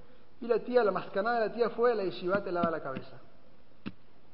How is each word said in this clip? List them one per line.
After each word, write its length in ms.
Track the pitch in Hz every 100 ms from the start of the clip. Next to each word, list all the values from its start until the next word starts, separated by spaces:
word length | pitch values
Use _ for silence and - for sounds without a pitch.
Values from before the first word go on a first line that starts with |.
| - - - -
y 60 | 233
la 120 | 226
tía, 240 | - 247
la 80 | 220
mascanada 480 | 185 - 202 214 240
de 80 | 208
la 60 |
tía 160 | 220 226
fue, 260 | - 233 220
"La 80 |
yeshiva 400 | 190 - 180 196
te 80 | 202
lava 180 | 175 170
la 120 | 160
cabeza". 380 | 151 131 - - - - - - - - - - - - -